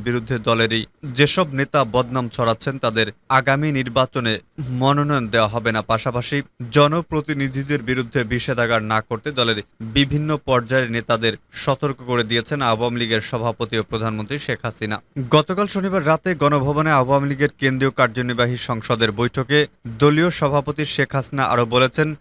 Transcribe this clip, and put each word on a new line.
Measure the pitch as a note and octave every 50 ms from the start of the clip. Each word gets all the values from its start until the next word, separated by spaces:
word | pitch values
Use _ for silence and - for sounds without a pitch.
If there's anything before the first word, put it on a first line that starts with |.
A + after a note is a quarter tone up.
| G#2 A#2+
বিরুদ্ধে | A#2+ A#2+ A2+ A2+ C3 A#2+ G#2+ A#2+
দলেরই | A#2 A2+ A2+ A2 A2+ A2+ G#2 - _ _ - D3 B2 B2
যেসব | C#3+ C#3+ - - F#3 D3+ C3+ C3+
নেতা | C#3 - - D3 C3+ A2+ G2+
বদনাম | B2 B2+ A#2 B2+ C3 B2 A#2 -
ছড়াচ্ছেন, | - B2 A#2 A2+ A2+ - C#3+ C3+ C3+ -
তাদের | A#2 A2 A2+ A2 G#2 G2 _ _ - C3 C3
আগামী | B2+ C#3 C3+ C#3 D3+ D#3 D3 C3+
নির্বাচনে | B2+ B2 A#2 C3+ C3 B2+ - C#3 A#2+ A2+ A2 G2 - _ _ - D3 B2 B2+ B2
মনোনয়ন | B2+ C3+ C#3+ D3 D3 D3 D3 C3+ A#2+ G#2+ G2+
দেওয়া | A#2 A2 G#2 G#2
হবে | A#2 A2 A#2 A2+
না। | A2 G#2 -
পাশাপাশি | A2+ A2 - C3+ A#2+ A#2+ A#2+ - - C#3+ C3+ - _ - B2+ A#2 A2 D3
জনপ্রতিনিধিদের | C#3+ D3 D#3 E3+ E3 - D#3+ D#3 D3 - D3+ C#3 C#3 C3+ C3 C3+ C3+ C#3 D3 C#3 A2+ A2
বিরুদ্ধে | B2+ B2+ B2+ A#2 - C#3 B2 G#2+ B2
বিষেধাজ্ঞা | A#2+ - - C3 A#2 A#2+ A2+ A#2 A2 G#2+ G#2+
না | A2 A2 G#2+ -
করতে | A#2+ A2 - D3 D3 B2+
দলের | A#2+ A2+ A2 G#2 G2+ _ _ - A2+ A2 A2
বিভিন্ন | C#3 C#3+ C#3 C#3 D3 D3+ D3+ D#3 D3 - -
পর্যায়ের | C3 B2 A#2+ A2 C3 C3 B2+ A#2 A2+
নেতাদের | A#2 G#2+ - A#2+ A2+ A2+ A2+ G#2+ - _ _ - - -
সতর্ক | - C3+ - - C#3+ C3 - B2+ B2
করে | B2+ A#2+ A#2 G#2+
দিয়েছেন | A#2+ A#2 A2+ - D3+ C#3+ C3+ A#2+
আওয়ামী | A2+ A2 A#2+ A#2+ A#2+ A#2+
লীগের | A#2+ A2 A2+ G#2+ G#2 -
সভাপতি | - A#2+ A2+ A#2+ A2 - A#2 A2 - A2+
ও | G#2 -
প্রধানমন্ত্রী | - A2 A2 A2+ A2 G#2+ G#2+ G#2 C3+ C#3+ -
শেখ | - B2+ - -
হাসিনা। | A#2+ - - A2 G#2+ G#2+ G2+ - _ - C#3+ C3 A#2+ D3+
গতকাল | D3+ D3+ - F#3 F3+ G#3 G3 -
শনিবার | G3 F#3 G3 F#3 F#3+ D3 D3
রাতে | D#3+ D#3+ - F#3+ F3+ C#3+ D3
গণভবনে | C#3+ D3 C#3+ C3 C#3 D3 D3 D#3 D#3 D3+ C#3
আওয়ামী | B2+ B2+ C#3 C#3 C#3 C#3+
লীগের | C#3+ C3 D3 B2+ - -
কেন্দ্রীয় | C#3 C3+ C3 C3 C3+ C3+ B2 -
কার্যনির্বাহী | C3 A#2+ A2 B2+ B2+ B2 B2 A#2 A#2+ A#2+ B2 A#2+ - -
সংসদের | B2 A2+ A2 - B2 A2 A2+ G#2+ G#2 G2+
বৈঠকে | A#2+ A#2+ - C3+ C3 A#2+ C#3+ D3 D3 - _ _ - A#2+ A2+ A2
দলীয় | C#3 D3+ D3+ D3+ E3 F3+ E3+ -
সভাপতি | D#3+ C#3 C#3+ D3 C#3 - D3 - D3+ C#3+ -
শেখ | - C#3 - - C#3
হাসিনা | C3 - - C#3 C3 G2+ A#2+
আরও | A#2+ A#2+ A2+ A#2
বলেছেন | B2+ C3 B2+ - - D#3 D#3 D3+ D3